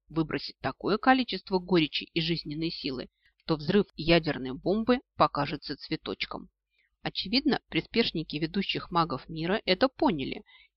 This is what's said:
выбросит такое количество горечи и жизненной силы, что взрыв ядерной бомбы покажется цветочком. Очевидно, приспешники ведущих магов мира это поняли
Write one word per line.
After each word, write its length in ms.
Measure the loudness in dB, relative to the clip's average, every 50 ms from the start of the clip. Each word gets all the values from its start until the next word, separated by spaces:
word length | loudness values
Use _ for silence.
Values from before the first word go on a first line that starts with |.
| _ _
выбросит 500 | -2 -2 -2 -2 -2 -6 -6 -8 -12 _
такое 380 | -4 -4 -4 -2 -2 -2 -2
количество 600 | 2 4 4 4 4 2 -2 -4 -8 -4 -2 -2
горечи 460 | -2 0 4 4 4 4 2 -2 -6 -8 -4 _
и 80 | -2
жизненной 480 | -2 0 -2 -4 -4 -8 -6 -4 -4 -4
силы, 380 | -6 -6 -6 -6 -6 -6 -8 -10 _ _ _ _ _
что 180 | _ _ -2 -2
взрыв 320 | -2 0 2 4 4 2 2 _
ядерной 580 | -4 2 4 4 6 6 2 -2 -2 -4 -6 -6
бомбы 460 | -4 0 0 0 2 4 2 2 2 0 _ _
покажется 600 | 2 2 2 4 0 -2 -2 -4 -8 -8 -10 -10
цветочком. 720 | -10 -6 -6 -6 -6 -4 -8 -6 -6 -6 -8 -8 -12 -12 -14 _ _ _ _ _ _ _ _ _ _
Очевидно, 600 | _ -8 -6 -6 -6 0 0 0 2 2 0 0 -2 _
приспешники 640 | -4 -4 -4 0 0 0 0 2 -2 -4 -6 -6 -4
ведущих 560 | -4 -4 -2 -2 -4 -2 -2 -4 -6 -6 -2
магов 360 | 0 0 0 0 -2 -6 -8 -10
мира 320 | -8 -6 -2 -2 -2 -2 0
это 220 | 0 2 2 2
поняли 560 | 0 2 2 2 2 2 2 -2 -4 -6 -8 -12 _ -20 -20 -20 _ _